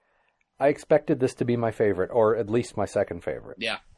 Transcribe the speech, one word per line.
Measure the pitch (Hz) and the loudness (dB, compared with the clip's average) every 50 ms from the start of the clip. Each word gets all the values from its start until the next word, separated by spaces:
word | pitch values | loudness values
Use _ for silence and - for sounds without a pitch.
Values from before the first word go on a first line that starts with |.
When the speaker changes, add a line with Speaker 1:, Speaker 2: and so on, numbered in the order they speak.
| _ _ _ _ _ _ _ _ _ _ _ - | _ _ _ _ _ _ _ _ _ _ _ 0
Speaker 1:
I | 135 147 | 0 0
expected | 147 - - - 160 147 - - 165 123 | 0 0 2 2 2 2 2 0 -2 0
this | 127 123 - | 0 -2 -2
to | - 131 | -2 -2
be | 120 120 | -2 0
my | 117 117 113 | 0 0 -2
favorite, | 107 - 117 104 95 87 92 - | 0 0 2 2 2 0 -2 0
or | - 120 110 107 113 | 2 4 4 4 4
at | 107 110 101 | 2 0 0
least | 110 123 120 - - | -2 -2 -2 -2 -4
my | - 98 | -6 -4
second | - - 107 98 - 87 85 - | -2 -2 -2 -2 -2 -6 -8 -6
favorite. | - 69 58 - - - - | -8 -8 -8 -10 -14 -12 -8
Speaker 2:
Yeah. | 113 110 104 - - _ - | -8 -6 -6 -8 -10 _ -20